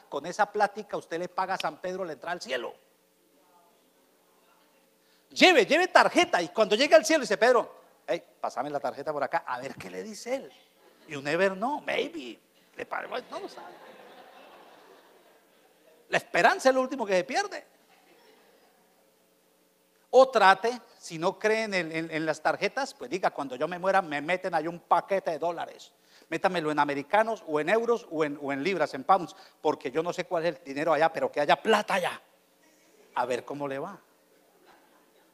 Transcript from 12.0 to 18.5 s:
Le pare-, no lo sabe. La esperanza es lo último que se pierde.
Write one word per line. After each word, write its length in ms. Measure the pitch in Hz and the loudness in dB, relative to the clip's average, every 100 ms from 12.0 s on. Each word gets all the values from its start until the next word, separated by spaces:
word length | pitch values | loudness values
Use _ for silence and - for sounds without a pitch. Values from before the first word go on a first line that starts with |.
| 294 330 240 - _ _ _ | -4 -8 -14 -16 _ _ _
Le 120 | - - | -16 -10
pare-, 200 | - - 240 - | -10 -8 -10 -10
no 100 | 311 | -14
lo 80 | 392 | -14
sabe. 340 | - - - - - - - - - - - - - - - _ _ _ _ _ _ _ _ _ _ - | -16 -20 -20 -20 -20 -20 -20 -20 -20 -20 -20 -20 -20 -20 -20 _ _ _ _ _ _ _ _ _ _ -4
La 100 | 196 | -2
esperanza 500 | - 175 226 381 262 | 0 4 4 4 2
es 60 | |
lo 60 | 262 | 2
último 240 | 254 269 | 0 -4
que 100 | 202 | -2
se 100 | 185 | -2
pierde. 420 | 180 330 403 - - _ _ _ _ _ _ _ _ | 0 -4 -4 -10 -16 _ _ _ _ _ _ _ _